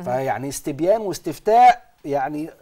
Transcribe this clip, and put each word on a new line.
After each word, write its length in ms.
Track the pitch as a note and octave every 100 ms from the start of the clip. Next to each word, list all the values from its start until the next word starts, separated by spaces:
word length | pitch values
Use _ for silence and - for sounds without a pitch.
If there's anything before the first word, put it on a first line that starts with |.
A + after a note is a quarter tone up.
فيعني 440 | F3+ B2+ C3+ G#2+ C#3
استبيان 520 | C3 - C#3 E3+ A3
واستفتاء، 800 | G#3 E3 - C#3+ - A#3 B3 A#3+ _ _
يعني 460 | D3+ C#3 C3+ D3+ D#3+ -